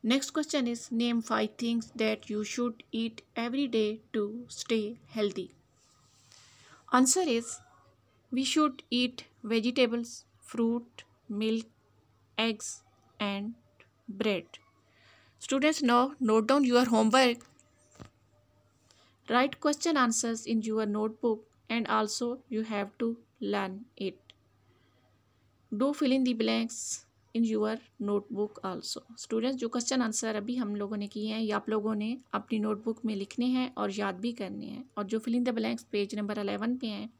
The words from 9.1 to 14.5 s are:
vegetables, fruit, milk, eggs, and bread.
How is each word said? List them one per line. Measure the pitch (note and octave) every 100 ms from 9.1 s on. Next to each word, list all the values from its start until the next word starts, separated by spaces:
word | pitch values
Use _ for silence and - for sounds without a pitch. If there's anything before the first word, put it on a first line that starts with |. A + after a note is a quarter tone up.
| B3+ - _
vegetables, | G#3+ A3+ A3+ B3 B3 A#3 A#3 - _ _
fruit, | - A3+ A3+ A#3 A#3+ - - _ _
milk, | G#3 A3 A3+ A3+ _ _ _ _ _ _ -
eggs, | A3+ A3 - - _ _ _ _
and | G#3 G3+ G#3 A#3 _ _ - _ -
bread. | G3 A3 F#3+ -